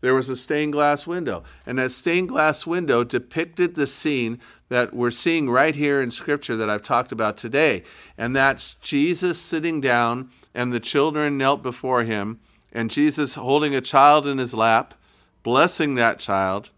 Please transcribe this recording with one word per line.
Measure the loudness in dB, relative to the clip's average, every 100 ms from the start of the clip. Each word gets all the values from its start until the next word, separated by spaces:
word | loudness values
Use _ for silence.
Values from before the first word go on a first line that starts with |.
there | 2
was | 2 0
a | -8
stained | -4 -2 -2
glass | 2 2 2 -4
window. | -6 -6 -6 -10 -20 -8
And | -4
that | -2
stained | -2 -2 0 -2
glass | 0 0 0 -4
window | -4 0 0
depicted | 2 -4 -4 -6 -6 -2 -2
the | 0 -4
scene | -2 -2 -2 -2 -6 -14 -20 _
that | -2 -2
we're | 0 -2
seeing | 0 -2 0 0
right | 2 2 2
here | 0 0
in | -2
Scripture | -6 -4 -4 -4 -4
that | -2
I've | -4
talked | 0 -2 -2
about | -4 -4 -4
today. | -4 2 2 0 -6 -20 -20 -8
And | -4 2
that's | 2 0 -8 -12
Jesus | -4 0 2 2 -2 -2
sitting | -4 -4 -2 -2
down | 2 2 2 -2 -8 _ _
and | -6 -4
the | -4
children | -2 2 2 0 -2 0
knelt | 0 0
before | -4 -8 -2 0
him, | 0 -2 -6 -10 _ _ _
and | -6 -4
Jesus | 2 2 2 -4
holding | -4 0 2 2
a | -2
child | 2 6 8 6 2
in | -4
his | -4
lap, | 0 2 2 0 -16 _ _ _ _
blessing | 0 4 4 2 0 2
that | 2 0
child | -2 0 0 -2 -8